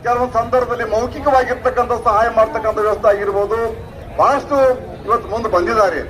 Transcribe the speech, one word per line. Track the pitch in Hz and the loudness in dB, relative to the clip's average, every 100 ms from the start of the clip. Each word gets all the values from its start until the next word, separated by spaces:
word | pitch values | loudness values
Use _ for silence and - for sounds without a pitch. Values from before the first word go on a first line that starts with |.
ಕೆಲವೊಂದು | 233 240 247 233 | 0 0 0 0
ಸಂದರ್ಭದಲ್ಲಿ | 240 254 247 247 226 | 0 0 0 -2 -2
ಮೌಖಿಕವಾಗಿರ್ತಕ್ಕಂಥ | 214 247 311 277 269 247 254 262 247 240 240 233 | -2 -2 -2 2 2 2 -2 -2 0 0 0 2
ಸಹಾಯ | 208 233 226 | 2 2 2
ಮಾಡ್ತಕ್ಕಂಥ | 220 220 220 214 214 | 2 0 -2 0 0
ವ್ಯವಸ್ಥೆ | 208 220 | 2 2
ಆಗಿರ್ಬೋದು, | 202 202 196 202 226 233 220 - - - - | 2 0 0 0 0 -2 -6 -12 -16 -14 0
ಬಹಳಷ್ಟು | 180 277 269 285 262 254 - - 196 | 2 2 0 2 2 2 -4 -12 -2
ಇವತ್ತು | 226 - | -2 -2
ಮುಂದೆ | 214 233 175 | -6 0 0
ಬಂದಿದ್ದಾರೆ. | 175 226 196 160 - | 0 2 2 0 -8